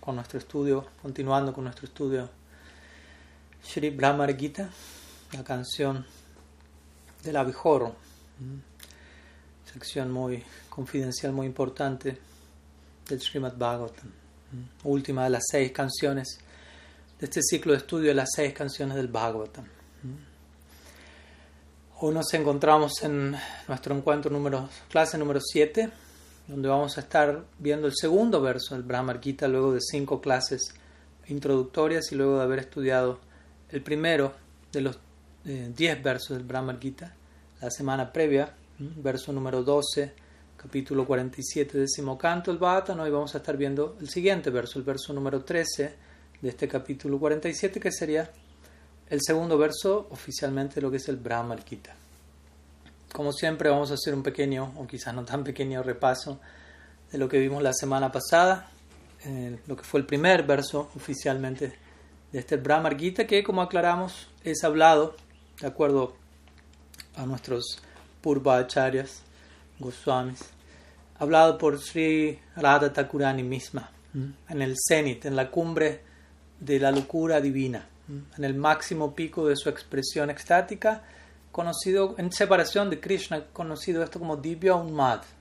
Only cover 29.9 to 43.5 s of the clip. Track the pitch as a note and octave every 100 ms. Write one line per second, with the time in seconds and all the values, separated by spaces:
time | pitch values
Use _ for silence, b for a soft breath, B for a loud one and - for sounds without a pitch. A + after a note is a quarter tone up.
29.9 | D3+ C#3 C3 C3+ B2+ C3 B2+ - b b
30.9 | b b - - C#3+ C#3 C3+ C3 - D#3
31.9 | D#3+ - C#3 C3+ C3+ B2+ C3 C3 - C3+
32.9 | C3 B2+ B2 - b b b - C#3+ C3
33.9 | D3+ D#3+ D#3+ C#3 C#3 - - - D3 C3+
34.9 | C3 - - - - - C3+ A#2+ A#2+ E3
35.9 | D3 C3+ B2+ - C3 B2 C3 C3 B2 C3+
36.9 | C3 E3+ - b b b - B2 - C#3
37.9 | C3+ B2+ E3 D#3 C#3 D3 - - - C#3+
38.9 | D#3+ C3+ C3 C#3+ C#3 C3 B2+ B2 C#3+ C#3+
39.9 | - C#3 - b b b - C3+ C#3 C3+
40.9 | C#3 C3 B2+ B2+ B2+ C3 - C#3+ C#3+ C3+
41.9 | - C#3 C3 E3+ F3 F3 E3+ F3+ F#3 F#3+
42.9 | F3+ D#3 D3 D3 C#3+ C3